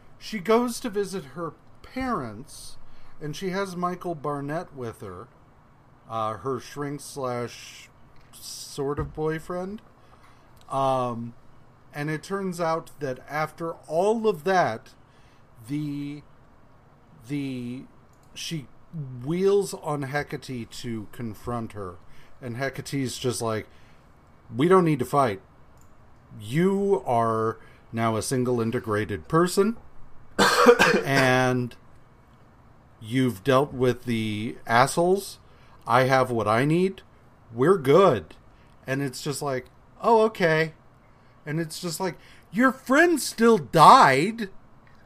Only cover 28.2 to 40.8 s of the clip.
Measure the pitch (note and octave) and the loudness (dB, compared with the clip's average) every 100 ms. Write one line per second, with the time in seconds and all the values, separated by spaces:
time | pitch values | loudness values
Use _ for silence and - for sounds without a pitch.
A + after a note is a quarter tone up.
28.2 | - C3 B2 B2 A2+ B2 A2+ G#2 G2 G2 | 0 0 0 0 0 -2 -2 -2 -2 -6
29.2 | - D#3+ F3+ G3 G3+ A3+ - - - - | 0 2 2 2 2 0 -10 -14 -14 -14
30.2 | - - - - F4 A#3+ - F3 C#3+ C3+ | -6 2 4 6 6 6 4 2 2 2
31.2 | C3 B2+ B2+ B2+ B2 - - - - - | 4 4 2 0 -4 -10 -20 -20 -20 -20
32.2 | - - - - - - - - A2 B2+ | -20 -20 -20 -20 -20 -20 -20 -20 -4 0
33.2 | B2+ G2 C#3 C3 C#3+ C3 B2+ A#2+ B2 A2+ | 0 0 2 4 2 2 0 0 -2 -2
34.2 | A2 G#2 A2+ - - A#2 C3+ - F3 G3 | -2 -4 -6 -8 2 4 4 2 2 2
35.2 | - - - - - - - A#2+ C3 C3 | -2 -16 -20 -20 -20 -12 0 2 4 4
36.2 | B2 A#2 G2+ A2+ C#3+ E3 F#3+ - - - | 2 0 2 2 2 2 0 -4 -16 -20
37.2 | - - - A2+ C#3+ F#3+ C3 D#3+ F#3+ A2 | -20 -20 -12 0 4 4 6 8 8 4
38.2 | D#2+ - - - - - - C3+ C#3 - | -2 -16 -20 -20 -20 -16 -6 -4 -4 -6
39.2 | D#3 C3+ D3 C3 - - - - G3+ A3+ | -8 -6 -4 -6 -8 -18 -20 -4 2 4
40.2 | A3 A3 E3+ D#3 D#3+ - | 4 2 2 2 0 -4